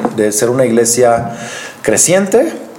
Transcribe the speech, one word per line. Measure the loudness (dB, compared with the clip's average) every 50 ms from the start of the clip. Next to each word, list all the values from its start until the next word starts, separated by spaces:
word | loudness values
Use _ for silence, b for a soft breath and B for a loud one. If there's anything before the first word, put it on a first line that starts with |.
| -2 -4 -2
de | 0 0 0 0
ser | 0 0 0
una | 2 2 2
iglesia | 2 2 2 2 2 2 2 4 4 2 2 0 B B B B B B B B B B B -2
creciente, | 0 0 2 2 2 2 2 2 2 2 2 2 0 -2 -8 -12 -16 -18